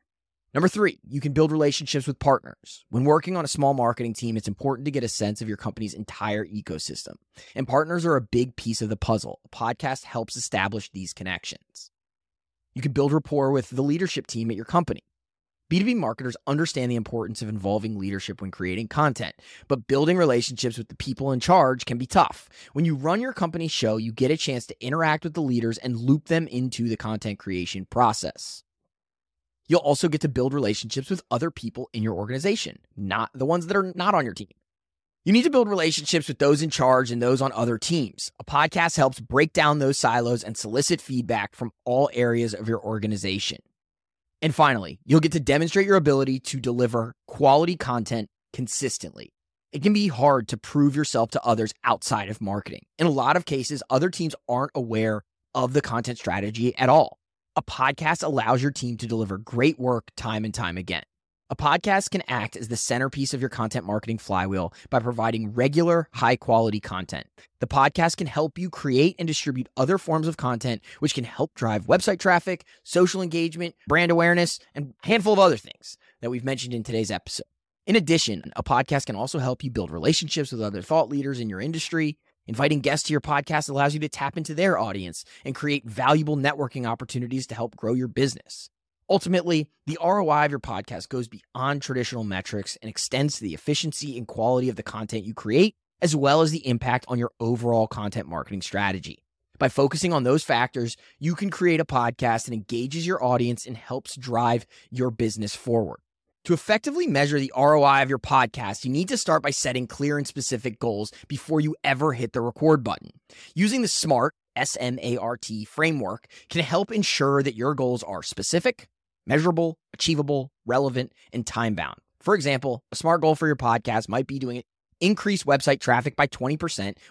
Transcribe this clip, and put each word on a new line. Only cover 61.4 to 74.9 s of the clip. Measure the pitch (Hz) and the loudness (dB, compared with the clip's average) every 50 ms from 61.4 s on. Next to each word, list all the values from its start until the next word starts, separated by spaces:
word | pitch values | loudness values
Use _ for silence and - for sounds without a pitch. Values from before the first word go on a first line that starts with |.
| _ - | _ -10
A | - | -6
podcast | - 151 147 160 175 - 202 190 196 196 - | -2 2 2 2 2 2 2 2 2 0 0
can | - 190 - | -4 -4 -4
act | - 127 117 104 - - | -4 -4 -4 -4 -6 -8
as | - 113 107 | -10 -8 -6
the | 120 - | -6 -4
centerpiece | - - 123 123 131 135 - 143 135 - - | -2 -2 -2 -2 -2 -2 -2 -4 -4 -4 -4
of | 127 | -4
your | 120 - | -4 -6
content | - - 113 110 - 120 85 | -4 -6 -6 -4 -4 -6 -4
marketing | 98 104 107 - 117 113 | -4 -4 -4 -4 -4 -6
flywheel | 107 - - 98 90 92 95 95 92 87 82 - - - - | -6 -4 -4 -2 -2 0 0 -2 -2 -4 -6 -8 -14 -6 -2
by | 131 120 | -2 -2
providing | 110 123 120 113 113 113 113 113 110 104 | 0 -2 -2 -2 -2 -2 -2 -2 -6 -4
regular, | 113 120 127 143 143 165 170 175 170 170 156 - - | 0 0 0 2 4 2 4 4 2 2 0 -2 -2
high-quality | - - 120 127 - - - 113 113 113 110 104 104 | 2 2 2 2 2 2 4 4 4 4 2 0 -2
content. | - - 92 92 90 - 92 67 - - _ - - _ _ _ | -4 -6 -8 -8 -8 -8 -10 -12 -12 -14 _ -20 -20 _ _ _
The | - | -6
podcast | - - 139 135 143 - - 165 170 - | 0 4 4 4 4 4 2 0 0 0
can | - 180 | -2 -6
help | 131 - 147 156 151 - | -4 -2 -2 -2 -2 -2
you | 170 180 175 | -6 -8 -8
create | - - - 143 123 131 151 185 - - | -8 -6 -2 2 4 4 4 4 2 0
and | 170 165 | -4 -4
distribute | 147 - - 151 127 127 123 - _ | -4 -2 -4 -4 -4 -4 -6 -4 _
other | - 131 147 196 185 | 0 2 2 2 0
forms | - 165 156 160 156 165 | 0 0 0 0 0 -2
of | 156 - | -2 -2
content, | - 127 123 110 - 127 113 - - - - - | -2 -2 -2 -2 -2 -4 -4 -4 -8 -14 -6 -2
which | - 156 | -2 -2
can | - 135 120 | -2 -4 -6
help | - - - 156 - | -6 -4 -4 -4 -4
drive | _ - 127 110 107 104 - - | _ -2 -2 0 0 0 2 2
website | - 185 - 220 190 175 | 2 4 4 0 -2 2
traffic, | - 190 180 170 - 190 180 - _ _ _ _ _ | 4 4 4 4 2 -2 -6 -8 _ _ _ _ _
social | - - 175 185 180 - 190 | 0 4 4 4 4 4 0
engagement, | 185 170 160 170 165 170 156 170 175 170 - _ _ | -4 -2 -2 -2 -2 -2 -4 -6 -8 -8 -10 _ _
brand | - 147 170 175 170 | 2 2 4 4 4
awareness, | 170 170 170 170 175 175 175 - - - - _ - | 4 6 6 6 6 4 4 2 0 -6 -12 _ -12
and | 143 147 127 | -10 -10 -10